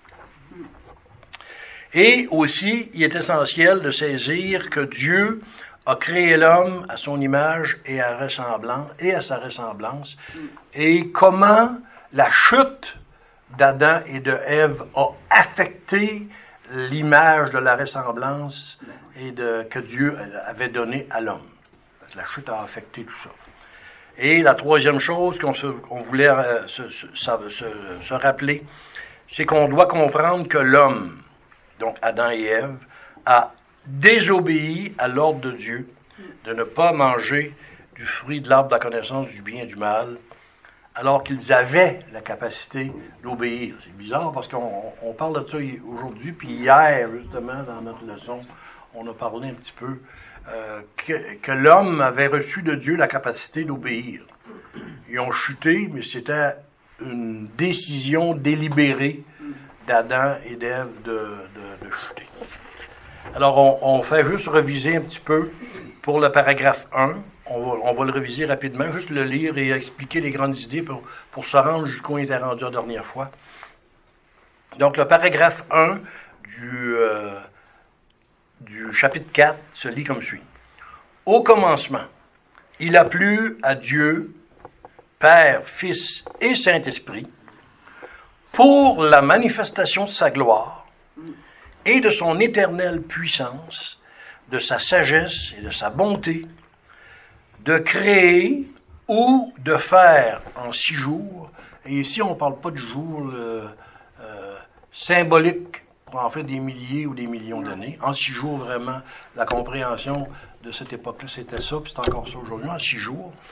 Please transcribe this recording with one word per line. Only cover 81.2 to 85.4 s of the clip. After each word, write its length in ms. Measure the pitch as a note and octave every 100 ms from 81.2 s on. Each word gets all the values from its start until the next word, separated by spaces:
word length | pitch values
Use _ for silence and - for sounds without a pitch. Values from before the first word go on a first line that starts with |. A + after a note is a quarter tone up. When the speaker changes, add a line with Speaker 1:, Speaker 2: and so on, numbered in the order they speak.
| F3+
Speaker 1:
Au 180 | A3+
commencement, 640 | A3+ G#3+ F3+ C#3 - A#2+ G2 _ _ _ _ _ _ -
il 160 | E3 E3+
a 80 | -
plu 520 | F3 G3+ G#3+ A3+ -
à 120 | C3+ C3+
Dieu, 580 | A#2+ D3 D3+ D#3+ - - _ _ - _ - _ _ -
Père, 460 | D#3 E3+